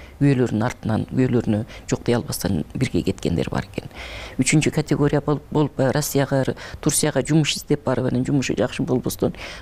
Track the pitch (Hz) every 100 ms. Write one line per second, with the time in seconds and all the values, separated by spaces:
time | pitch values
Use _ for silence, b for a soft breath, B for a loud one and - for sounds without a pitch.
0 | B - 143 127 120 107 123 - 104 104
1 | - - 127 117 - 107 113 B - 131
2 | - 120 - - - 85 - - 127 85
3 | 90 - 76 82 - - - - - B
4 | B B B - 127 156 - - 147 147
5 | 147 147 143 143 - 151 143 - 131 147
6 | 143 139 139 139 127 - B - 151 -
7 | 151 135 123 156 147 - - 147 - 123
8 | 127 123 131 139 123 - 123 - 135 127
9 | - - - - B B